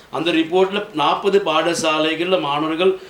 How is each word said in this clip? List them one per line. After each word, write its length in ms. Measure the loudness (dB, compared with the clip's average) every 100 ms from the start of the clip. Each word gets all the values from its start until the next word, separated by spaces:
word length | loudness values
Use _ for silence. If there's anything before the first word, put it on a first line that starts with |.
| -10
அந்த 200 | -4 0
ரிப்போர்ட்ல 540 | 0 2 2 2 0 -6
நாற்பது 480 | -2 0 0 2 0 2
பாடசாலைகள்ல 960 | 0 0 0 0 0 0 -2 0 0
மாணவர்கள் 580 | 0 -2 -2 0 0 0 -8